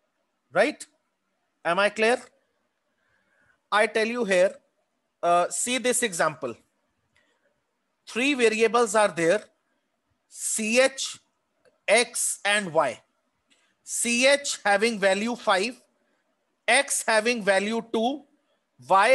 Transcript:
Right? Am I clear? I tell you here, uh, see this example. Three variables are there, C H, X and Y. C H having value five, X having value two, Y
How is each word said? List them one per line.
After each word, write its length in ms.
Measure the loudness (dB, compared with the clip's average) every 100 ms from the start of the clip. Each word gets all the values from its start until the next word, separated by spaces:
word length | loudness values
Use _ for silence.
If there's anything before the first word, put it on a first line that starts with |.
| _ _ _ _ _
Right? 320 | 0 0 -2 -18 _ _ _ _ _ _ _
Am 140 | -2 0
I 120 | 0
clear? 300 | 2 0 0 -4 _ _ _ _ _ _ _ _ _ _ _ _ _ _
I 140 | -2 0
tell 220 | 0 -2
you 180 | -4 0
here, 300 | 2 2 -2 _ _ _ _ _ _
uh, 260 | 0 2 0
see 280 | -4 -4 -2
this 240 | -2 -2
example. 540 | -4 -2 -4 -2 -10 -12 _ _ _ _ _ _ _ _ _ _ _ _ _ _ -12
Three 260 | -4 -2
variables 600 | 2 0 2 0 2 0 2
are 140 | 0
there, 340 | 0 0 0 -4 _ _ _ _ _ _ _ _
C 540 | -12 -8 -6 0 2
H, 380 | 2 0 -10 -12 _ _ _ _ _ _ 0
X 520 | 2 2 -4 -6 -4
and 300 | -2 -2 0
Y. 260 | 0 0 -4 _ _ _ _ _ _ _ _
C 420 | -12 -6 -2 2 4
H 320 | 2 0 -4 0
having 320 | 2 0 0
value 360 | 0 0 -2 -4
five, 440 | 0 0 -2 -8 _ _ _ _ _ _ _ _ 0
X 360 | 2 2 -4 0
having 360 | 0 0 -2
value 420 | 0 0 0 -6 -6
two, 300 | -4 -4 -6 -12 _ _ _ _ _ 0
Y 220 | 4 4